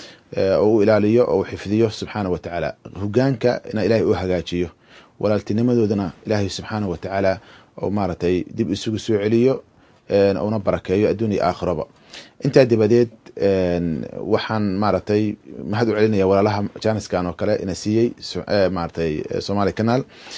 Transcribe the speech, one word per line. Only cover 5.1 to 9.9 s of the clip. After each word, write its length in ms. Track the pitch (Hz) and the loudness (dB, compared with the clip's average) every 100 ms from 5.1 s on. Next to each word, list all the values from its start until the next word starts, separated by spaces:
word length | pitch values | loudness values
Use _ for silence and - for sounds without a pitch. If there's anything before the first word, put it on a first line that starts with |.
| _ | _
Walaaltinimadoodana 920 | 104 104 - 107 123 120 104 101 95 - - | -2 -2 -2 0 2 2 2 0 -4 -8 -4
Ilaahay 220 | 107 98 | -2 -2
subxaanahu 420 | - 85 110 101 | -6 -8 -6 -4
wa 60 | 82 | -6
tacaala 400 | 92 98 98 92 - - _ - | -6 -2 0 -2 -6 -20 _ -8
oo, 80 | 98 | -4
maaragtay, 540 | 104 95 82 87 90 - | -2 -4 -2 0 0 -2
dib 160 | 104 95 | -4 -4
isugu 280 | 101 117 107 | -2 -4 -6
soo 200 | - 107 | -2 0
celiyo, 440 | 107 117 127 147 - _ _ | 2 2 2 0 -6 _ _